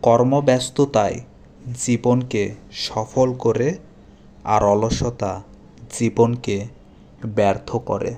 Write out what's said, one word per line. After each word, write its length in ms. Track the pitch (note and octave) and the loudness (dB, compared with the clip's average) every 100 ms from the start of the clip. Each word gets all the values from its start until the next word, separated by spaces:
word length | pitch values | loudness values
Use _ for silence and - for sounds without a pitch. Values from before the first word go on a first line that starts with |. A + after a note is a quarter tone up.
কর্মব্যস্ততায় 1160 | - A#2 B2 C#3 C#3+ B2+ B2 - C#3 - G2+ - - - - - B2 A#2+ - | 4 4 4 2 4 2 0 0 2 2 0 -2 -12 -20 -20 -20 -14 -8 -2
জীবনকে 720 | A#2 B2 B2 B2 G#2+ G2+ A2 - | 0 2 0 0 -4 -4 -6 -16
সফল 640 | - - - A2 - C3 | -10 -8 -6 -4 0 0
করে, 440 | B2+ A#2 A2 A#2+ F#3 - - - - - - | 0 0 0 0 -2 -10 -20 -20 -20 -20 -16
আর 200 | - G#2+ | 0 2
অলসতা 800 | G#2 G#2 A2+ - A#2+ A#2+ G2+ F#2 - - - - - | 4 4 2 -2 -4 -4 -6 -6 -10 -20 -20 -20 -16
জীবনকে 640 | - A#2 - A#2 A#2+ B2 G2+ A2 - - - - - A2+ | -4 -2 2 2 2 -4 -4 -6 -14 -20 -20 -20 -14 -6
ব্যর্থ 500 | G#2 G2+ F#2+ - A#2 | 0 2 0 -4 -8
করে। 360 | - G#2 - | -4 -4 -4